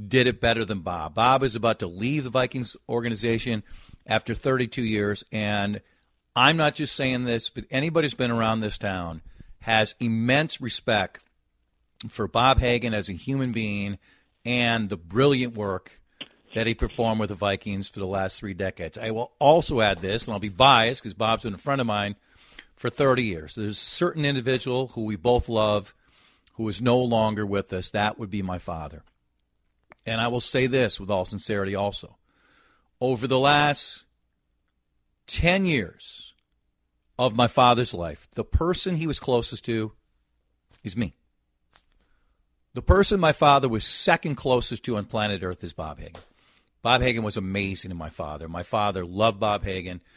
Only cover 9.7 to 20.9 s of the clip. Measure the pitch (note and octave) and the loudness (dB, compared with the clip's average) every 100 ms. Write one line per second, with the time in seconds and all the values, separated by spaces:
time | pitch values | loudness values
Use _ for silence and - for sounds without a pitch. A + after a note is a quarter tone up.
9.7 | A2+ G#2+ - A#2+ A2+ A#2 C#3 D#3 - B2 | 2 2 0 -2 0 2 2 2 -4 -6
10.7 | - - G#2+ F#2 - _ _ _ _ _ | -6 0 0 0 -6 _ _ _ _ _
11.7 | _ _ - A2 - G2+ A2+ B2+ B2 B2 | _ _ -16 -12 -6 -2 2 4 4 4
12.7 | A#2+ A#2 G#2+ F#2+ F2 - C3+ B2+ A2+ G#2+ | 2 0 -2 -4 -6 -4 -2 -2 -2 -2
13.7 | G2+ G2+ G2+ _ _ _ _ A#2+ B2 A#2+ | -4 -4 -8 _ _ _ _ -4 0 2
14.7 | A#2 G#2 F#2+ E2 G2+ C#3+ C3+ B2 A2+ G2+ | 0 -2 -6 -4 2 4 4 0 -4 -4
15.7 | F#2 - _ _ - - _ _ A2 A2+ | -6 -8 _ _ -20 -20 _ _ -2 -2
16.7 | A2+ A2+ - A2+ A2 G#2 G2+ G2+ G2 G#2+ | 0 -2 0 0 0 -2 -2 -2 -2 -4
17.7 | G2 G2 - F#2+ G2 F#2+ - G#2 F2+ F#2+ | -6 -6 -6 -4 -2 -4 -4 -8 -6 -6
18.7 | - E2 A2 A2+ A2 A#2+ - C#3+ E3 D#3 | -6 -10 -8 -6 -6 -6 2 6 6 4
19.7 | C3 G#2+ F#2 F#2 A2+ - G2+ G#2 F2+ C3+ | 2 2 2 -2 -2 -2 -6 -4 4 6
20.7 | B2+ A2+ | 6 4